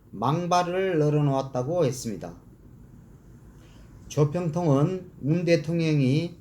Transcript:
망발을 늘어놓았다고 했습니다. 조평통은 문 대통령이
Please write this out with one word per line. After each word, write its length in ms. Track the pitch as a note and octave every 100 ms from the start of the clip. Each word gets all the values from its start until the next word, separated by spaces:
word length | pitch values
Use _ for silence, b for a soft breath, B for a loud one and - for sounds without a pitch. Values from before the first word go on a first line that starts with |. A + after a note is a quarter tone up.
| -
망발을 880 | F#2+ A#2+ E3 F3 F3+ F3 F#3 F#3+ D#3+
늘어놓았다고 840 | D3 D3+ C#3+ C3+ C3+ B2+ B2+ F3
했습니다. 520 | C#3 - A#2 F#2+ F2 F2 - - - - - - - - - - - - B B B - -
조평통은 1000 | - D3 F3 F3 E3 E3+ C3+ D#3+ F#3 - -
문 260 | C3 E3+
대통령이 920 | E3+ E3+ D#3+ E3+ D#3+ D3+ B2+ D3+ E3+ -